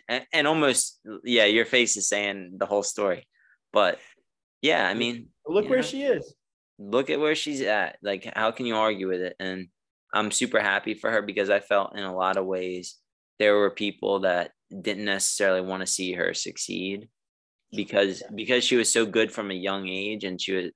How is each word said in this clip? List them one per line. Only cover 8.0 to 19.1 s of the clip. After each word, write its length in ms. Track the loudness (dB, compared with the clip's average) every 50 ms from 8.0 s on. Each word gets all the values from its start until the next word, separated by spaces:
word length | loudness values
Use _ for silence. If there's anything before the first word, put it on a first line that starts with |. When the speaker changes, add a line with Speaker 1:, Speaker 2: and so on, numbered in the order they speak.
Speaker 1:
Like, 300 | -4 -4 -4 -4 -6 -8 -2
how 160 | 0 0 0
can 140 | 0 -2 -4
you 100 | -2 0
argue 320 | 2 2 2 0 0 -2 -2
with 120 | -2 -2
it? 140 | -4 -6 -8 -8
And 260 | -8 -8 -8 -8 -10 -14 _ _ _ _ _ _ _ _
I'm 180 | -2 -2 0 0
super 280 | 0 -2 0 2 2 2
happy 340 | 2 2 0 0 -2 -4 -6
for 140 | -4 -2 0
her 120 | 0 0
because 280 | -2 0 -2 0 2 2
I 100 | 2 0
felt 360 | 2 2 2 2 0 0 -4
in 60 | -8
a 100 | -8 -6 -2
lot 220 | 0 0 0 2
of 80 | 0 0
ways 520 | -2 -2 -4 -4 -4 -6 -8 -10 -14 -16 _ _ _ _ _ _ _ _ 2
there 180 | 4 6 6
were 140 | 6 4 2
people 500 | 2 -2 -4 -4 -4 _ -2 0 0 2
that 300 | 2 2 2 2 0 -4 _ _ _ -18
didn't 360 | -14 -8 -6 -4 -4 -4 -2
necessarily 560 | -2 -2 0 0 0 0 2 2 2 2 2
wanna 260 | 0 -2 -4 -4 -4
see 260 | -2 -2 -2 -2 -4 -2
her 200 | -2 -2 -2 -2
succeed 760 | -4 -6 -8 -8 -8 -8 -6 -6 -4 -4 -4 -6 -8 -10 -16 _ _ _ _ _ _ _ _ _ _ _ _
because, 500 | -8 -8 -6 0 2 4 4 4 2 -4
Speaker 2:
Yeah. 140 | -10 -12 -10
Speaker 1:
because 300 | -6 -2 0 2 2 4
she 100 | 4 4
was 160 | 4 4 4
so 140 | 4 2 2
good 240 | 4